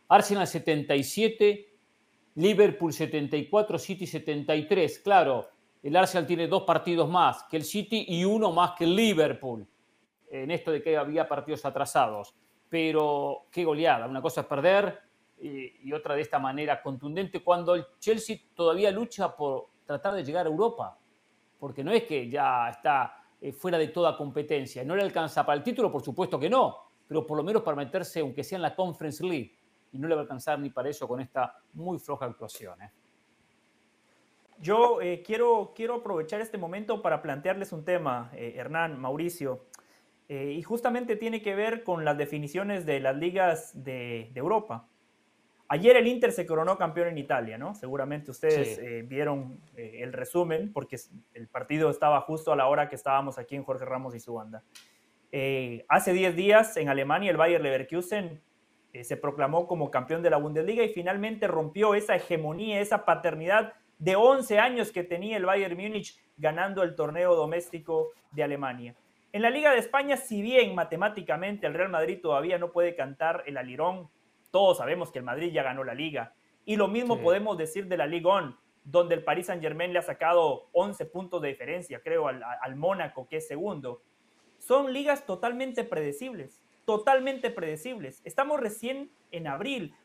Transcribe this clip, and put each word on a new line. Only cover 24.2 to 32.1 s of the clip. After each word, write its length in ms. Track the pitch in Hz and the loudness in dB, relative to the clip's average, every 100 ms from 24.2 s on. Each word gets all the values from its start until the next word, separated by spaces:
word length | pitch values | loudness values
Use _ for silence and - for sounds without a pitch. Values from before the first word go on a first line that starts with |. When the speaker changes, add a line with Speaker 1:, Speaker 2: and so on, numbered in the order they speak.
| 143 147 147 151 127 127 | -6 -6 -2 -4 -4 -8
Speaker 1:
¿No 100 | 131 190 | -4 -2
le 60 | |
alcanza 440 | 196 175 160 - 143 | 0 -2 -2 0 2
para 100 | 147 | 0
el 60 | |
título? 280 | 233 247 202 | 0 0 0
Por 120 | 143 | 0
supuesto 360 | 127 123 185 147 | -6 -4 -2 -2
que 120 | 160 | 2
no. 260 | 262 185 - - _ - | 4 2 0 -18 _ -6
Pero 160 | 151 156 | -4 -2
por 100 | 151 | -2
lo 80 | |
menos 180 | 160 220 | 0 0
para 140 | 170 143 | 0 -2
meterse, 440 | 143 190 175 165 | -4 -6 -6 -4
aunque 220 | 160 147 | -4 -4
sea 120 | - 185 | -8 -4
en 60 | |
la 120 | 156 | -4
Conference 500 | - 185 151 156 139 | -2 -4 -4 -8 -6
League. 320 | 180 156 107 _ _ _ _ | -4 -4 -6 _ _ _ _
Y 60 | 131 | -6
no 100 | 156 | -2
le 80 | 151 | 0
va 60 | |
a 20 | |
alcanzar 340 | 147 131 156 147 | -2 -8 -4 -4
ni 100 | 139 | -4
para 200 | - 135 | -6 -6
eso 160 | 147 120 | -6 -6
con 140 | 123 | -6
esta 360 | 127 139 120 - _ | -6 -4 -4 -6 _
muy 260 | 151 175 165 | -12 -8 -8
floja 260 | - | -6